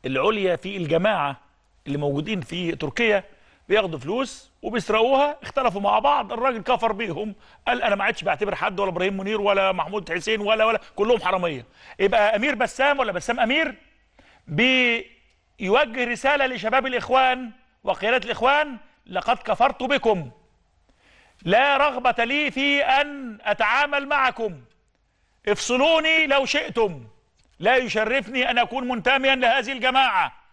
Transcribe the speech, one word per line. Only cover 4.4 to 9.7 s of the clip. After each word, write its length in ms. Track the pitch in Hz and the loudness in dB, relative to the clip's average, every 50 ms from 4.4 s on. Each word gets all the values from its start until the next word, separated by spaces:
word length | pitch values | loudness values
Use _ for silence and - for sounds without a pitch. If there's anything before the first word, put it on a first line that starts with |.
| - _ _ _ | -20 _ _ _
وبيسرقوها. 760 | - - 214 240 175 - 214 220 226 247 269 269 285 294 294 294 - | -10 -4 -4 -4 -2 0 2 2 4 4 4 4 2 2 -2 -6 -12
اختلفوا 380 | - - 277 262 240 175 202 | -6 -4 0 0 0 -2 0
مع 180 | 196 202 208 214 | 0 2 2 2
بعض، 340 | 220 285 285 277 233 190 247 | 4 2 2 2 0 -4 -6
الراجل 280 | 220 240 269 247 226 | -2 -2 -2 -2 -2
كفر 300 | 185 - 247 - 226 226 | 0 0 0 2 2 -2
بيهم، 440 | 214 190 233 202 160 151 214 220 196 - - - - _ _ | -2 -2 -4 -6 -6 -6 -8 -10 -10 -14 -20 -20 -20 _ _
قال: 160 | - 240 247 - | -2 -2 0 0
"أنا 120 | 226 202 | 0 0
ما 80 | 196 196 | 0 0
عادش 200 | 214 240 - 156 | -2 -2 -2 -2
بعتبر 320 | - - - 214 202 196 | -2 -2 0 -2 -4 -2
حد، 240 | - 180 185 185 180 | -2 -4 -4 -2 -2
ولا 100 | 202 190 | -4 -2
إبراهيم 280 | 175 175 180 196 196 | -2 -2 -2 -2 -2
منير 240 | 190 190 196 220 214 | -4 -4 -4 -4 0
ولا 300 | 202 202 196 196 190 190 | 2 2 2 4 2 2